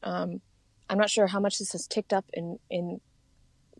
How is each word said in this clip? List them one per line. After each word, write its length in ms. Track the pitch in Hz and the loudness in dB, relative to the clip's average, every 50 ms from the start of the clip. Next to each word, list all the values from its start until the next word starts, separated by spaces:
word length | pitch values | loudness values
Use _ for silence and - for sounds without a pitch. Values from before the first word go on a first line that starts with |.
| - | -6
um, 360 | 190 180 180 180 175 175 190 - _ _ _ _ _ _ _ _ - | -4 -2 -2 -2 -4 -6 -8 -12 _ _ _ _ _ _ _ _ 0
I'm 100 | 190 202 | 2 4
not 120 | 214 208 | 4 4
sure 160 | - 220 202 | 4 4 4
how 140 | 180 196 202 | 4 4 2
much 180 | 202 202 - - | 0 0 0 -2
this 140 | 196 - | -4 -6
has 160 | - 165 - - | -6 -8 -6 -6
ticked 240 | - 220 - - | -4 -4 0 2
up 140 | 208 190 - - | 0 0 0 -2
in, 280 | - 170 170 170 170 - _ - | -6 -6 -6 -6 -8 -10 _ -6
in 300 | 185 175 175 175 180 208 - _ _ _ _ _ _ _ _ _ _ _ _ _ - | -4 -4 -4 -4 -6 -8 -12 _ _ _ _ _ _ _ _ _ _ _ _ _ -20